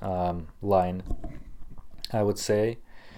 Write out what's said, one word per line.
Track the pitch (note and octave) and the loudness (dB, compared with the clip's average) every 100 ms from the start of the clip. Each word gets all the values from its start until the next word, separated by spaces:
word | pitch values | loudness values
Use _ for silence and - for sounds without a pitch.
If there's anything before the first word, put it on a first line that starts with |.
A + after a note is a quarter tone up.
um, | G2 F#2 F2+ F2 D#2 - | -4 0 0 0 -6 -6
line, | G2+ F#2+ F2+ F#2 - - - - - - - - - - - | 4 6 6 0 -2 -2 -2 -8 -10 -8 -8 -8 -12 -10 -2
I | A2+ | 2
would | G#2 G2+ | 2 2
say | - G#2 A2+ A#2 - - - | 2 4 4 0 -10 -16 -16